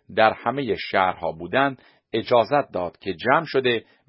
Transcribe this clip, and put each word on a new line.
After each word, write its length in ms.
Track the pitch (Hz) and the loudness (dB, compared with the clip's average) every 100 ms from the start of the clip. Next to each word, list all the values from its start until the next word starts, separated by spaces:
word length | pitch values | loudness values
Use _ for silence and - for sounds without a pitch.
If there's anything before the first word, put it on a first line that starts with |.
| - 92 | -6 2
در 180 | 110 | 2
همه 420 | - 120 135 123 95 | 2 -4 -4 -2 -4
شهرها 560 | - 98 92 90 80 | -2 0 0 0 -6
بودند 500 | 80 85 123 139 131 _ _ _ | -8 -4 0 0 -4 _ _ _
اجازت 580 | 113 - 123 107 143 - | -4 2 2 4 0 -2
داد 240 | 90 87 - | -4 -6 -8
که 160 | 98 | -10
جمع 320 | 82 110 151 156 | -4 0 0 0
شده 400 | 135 127 113 - _ | -2 0 -2 -4 _